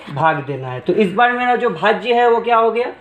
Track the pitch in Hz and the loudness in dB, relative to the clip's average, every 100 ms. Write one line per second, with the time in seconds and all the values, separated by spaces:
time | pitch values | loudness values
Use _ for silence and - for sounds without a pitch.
0 | - 139 160 156 135 135 131 127 151 180 | -8 -2 0 0 -4 -8 -8 -6 -2 0
1 | 196 190 240 247 247 240 233 160 202 202 | 0 2 0 2 0 0 -2 -2 -2 0
2 | 226 240 240 233 226 233 226 220 262 - | 0 2 4 2 2 2 2 0 -4 -8